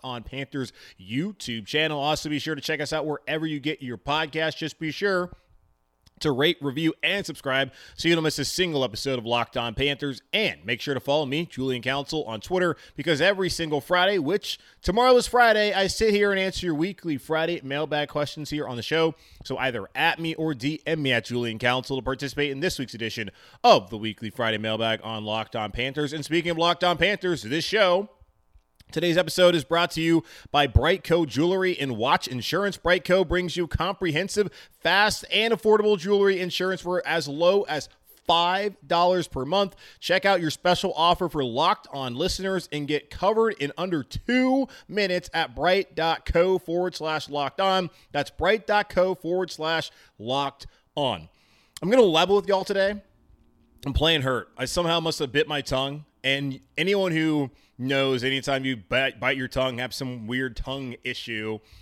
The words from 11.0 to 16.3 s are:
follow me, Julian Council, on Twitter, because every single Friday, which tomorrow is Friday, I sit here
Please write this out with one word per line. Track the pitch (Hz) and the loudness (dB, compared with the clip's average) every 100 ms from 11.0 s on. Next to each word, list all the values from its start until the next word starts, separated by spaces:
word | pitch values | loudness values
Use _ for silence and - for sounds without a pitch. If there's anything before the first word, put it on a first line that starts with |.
follow | - 147 143 | 0 0 0
me, | 143 | -4
Julian | 170 - 131 127 | -6 -6 -4 -2
Council, | 123 139 139 156 113 | -2 -4 -4 -6 -6
on | 110 | -8
Twitter, | - 180 180 - - | -4 0 0 -2 -8
because | - 143 147 | -6 -2 2
every | 175 196 180 | 2 2 -2
single | - 165 147 | -2 -2 -4
Friday, | - 180 185 202 | 0 2 2 2
which | 139 202 - - - _ | 0 -2 -4 -10 -14 _
tomorrow | - 202 254 247 | -2 4 6 6
is | 233 | 6
Friday, | 247 233 214 208 | 4 6 6 2
I | 190 196 | 2 0
sit | - 220 | 2 2
here | 208 202 | 4 4